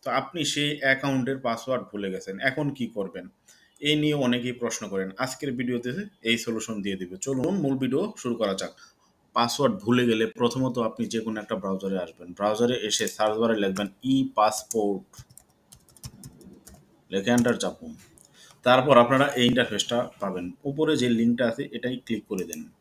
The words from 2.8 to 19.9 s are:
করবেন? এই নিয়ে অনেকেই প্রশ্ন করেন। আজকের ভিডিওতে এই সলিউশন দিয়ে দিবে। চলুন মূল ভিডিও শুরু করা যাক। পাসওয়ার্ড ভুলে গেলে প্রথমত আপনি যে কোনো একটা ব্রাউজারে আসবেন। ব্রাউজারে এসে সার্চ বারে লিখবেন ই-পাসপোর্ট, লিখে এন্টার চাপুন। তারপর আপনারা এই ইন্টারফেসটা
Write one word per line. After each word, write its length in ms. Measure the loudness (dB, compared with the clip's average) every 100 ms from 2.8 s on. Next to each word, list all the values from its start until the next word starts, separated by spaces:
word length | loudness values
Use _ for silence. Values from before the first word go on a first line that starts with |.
| -6
করবেন? 400 | -4 -8 -8 -16 _ _ -20 _ _
এই 160 | 0 2
নিয়ে 180 | 2
অনেকেই 380 | 2 2 0 -2
প্রশ্ন 380 | -4 -6 -6 -6
করেন। 200 | -4 -4 -4
আজকের 340 | -6 -4 -6
ভিডিওতে 400 | -4 -2 -2 -4 -6 -10 _
এই 160 | 0 0
সলিউশন 440 | 0 -4 -4 -6
দিয়ে 140 | -4 -6
দিবে। 220 | -8 -8
চলুন 380 | -6 -2 0 0
মূল 220 | 0 0
ভিডিও 360 | 0 0 -2 -6
শুরু 180 | -6 -2
করা 180 | -2
যাক। 180 | -2 -6 -10 -20 _ _ _ _
পাসওয়ার্ড 420 | -2 -2 2 0 0
ভুলে 260 | 2 4 4
গেলে 200 | 2 0
প্রথমত 520 | 0 0 2 -2 0
আপনি 280 | -2 -2 -4
যে 140 | -2
কোনো 220 | -4 -6
একটা 140 | -4 -4
ব্রাউজারে 440 | -2 -4 -2 -4
আসবেন। 340 | -4 -10 -18
ব্রাউজারে 420 | -2 0 2 2 2
এসে 320 | -2 -2 -2
সার্চ 300 | 0 0 2
বারে 180 | 2 2
লিখবেন 320 | 2 0 -4 -4
ই-পাসপোর্ট, 1200 | 0 2 2 2 2 2 -4 0 0 -2 -6 -20 -20 -20 _ _ _ -20 _ -20 -20 -18 -20 -20 -20 -20 -20 -20 _ _ _
লিখে 200 | -4 2
এন্টার 220 | 2 4
চাপুন। 420 | 0 -2 -8 -16 -18 -20 -20 _ _ -20 -4
তারপর 340 | 4 4 8 8
আপনারা 300 | 8 6 4
এই 200 | 4 4
ইন্টারফেসটা 640 | 4 2 0 -2